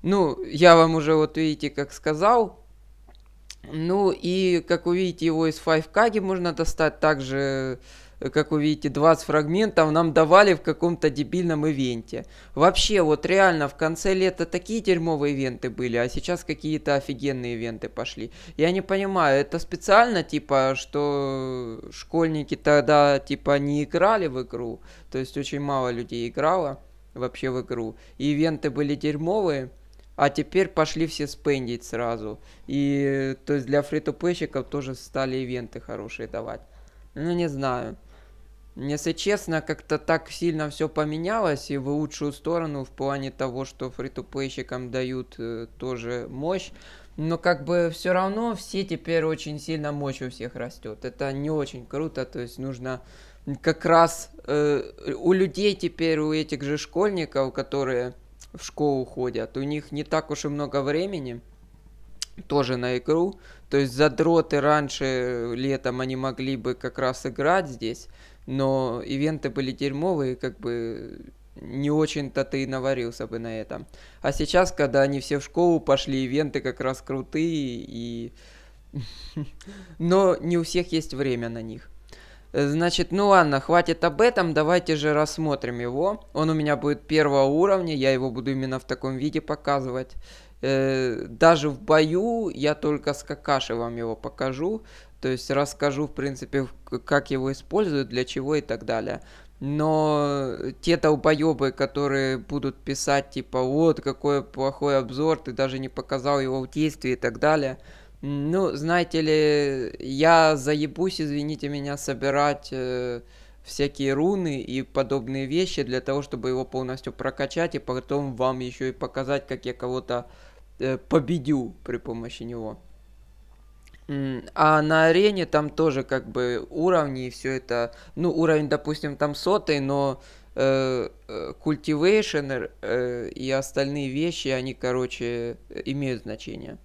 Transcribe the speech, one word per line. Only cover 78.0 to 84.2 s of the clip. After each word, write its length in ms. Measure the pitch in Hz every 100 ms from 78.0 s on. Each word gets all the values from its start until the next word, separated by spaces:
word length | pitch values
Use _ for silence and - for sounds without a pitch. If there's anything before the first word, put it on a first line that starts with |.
| 117 117 117 - - - - - -
<laughs> 500 | 139 123 - - - 147 - - 202 185 165
но 380 | 170 185 190 175
не 200 | 160 170
у 60 |
всех 300 | 165 175 175
есть 200 | 160 156
время 360 | 131 139 120 117
на 120 | 117
них. 300 | 113 113 - - - - - - -
Э, 140 | - 143
значит, 440 | 151 175 170 170
ну 160 | 185 202
ладно, 320 | 196 156 139
хватит 440 | - 175 170 165
об 160 | 170 143